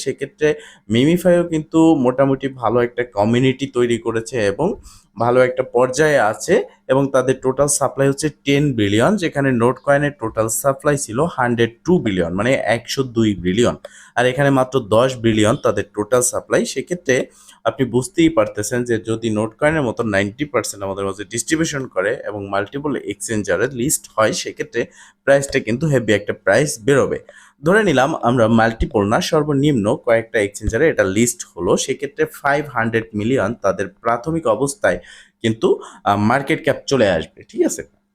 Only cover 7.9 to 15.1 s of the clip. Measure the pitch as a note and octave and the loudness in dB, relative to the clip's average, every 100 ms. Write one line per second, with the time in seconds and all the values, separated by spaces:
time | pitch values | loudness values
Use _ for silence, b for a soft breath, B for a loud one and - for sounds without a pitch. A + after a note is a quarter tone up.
7.9 | C3+ C#3 C#3 D3+ - - C#3+ D3 A#2 G2+ | 0 0 0 -4 -4 0 0 2 0 2
8.9 | G#2 C#3 G#3 D#3+ C#3+ C#3 A#2+ A#2+ B2+ - | 4 2 2 -2 -2 0 2 2 0 0
9.9 | C#3+ D3 C#3 A2 A2+ A2 - C#3 C3+ D3+ | 2 0 -4 -6 -2 -2 -2 -2 0 0
10.9 | D3 - A2 E3+ - B2 A#2 A#2 - - | -2 -2 -4 -4 -2 0 2 0 -2 0
11.9 | F3+ A#2+ F#2 E2+ F#2 A2+ C3+ - A#2 - | 0 2 -2 -2 -2 0 0 0 -2 -4
12.9 | - C3 A2+ A2 F#2 F2 G2 A2+ D#2 B | -6 -4 0 0 0 -2 2 0 0 B
13.9 | B B A2+ B2+ B2+ C#3+ C3+ B2+ C3+ G2+ | B B -2 0 2 2 2 0 -2 0
14.9 | G#2+ C3 | 2 2